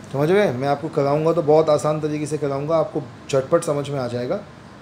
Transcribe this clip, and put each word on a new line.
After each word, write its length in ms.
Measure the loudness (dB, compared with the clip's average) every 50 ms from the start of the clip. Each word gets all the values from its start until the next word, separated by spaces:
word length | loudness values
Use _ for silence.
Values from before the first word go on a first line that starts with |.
| -12 -6
समझ 160 | -2 0 2 2
गए? 220 | 4 4 2 2
मैं 160 | 0 -2 -2 -2
आपको 200 | -2 -2 -4 -2
कराऊंगा 440 | -2 0 0 2 2 2 2 2
तो 100 | 2 2
बहुत 260 | 4 6 6 6 6 4
आसान 320 | 2 2 2 0 -2 -2
तरीके 260 | -2 -4 -4 -4 -4
से 120 | -4 -4 -4
कराऊंगा, 380 | -2 -4 -4 -4 -2 0 0
आपको 260 | 0 0 0 -4 -6 -8 -8 -12 -16 -6 -2
झटपट 340 | 0 0 2 2 2 2 2
समझ 240 | 0 -2 -2 -4 -4
में 80 | -4 -4
आ 60 | -4 -4
जाएगा। 280 | -4 -4 -4 -4 -4 -6 -8 -12 -18 -20 -20 -20 -20 -20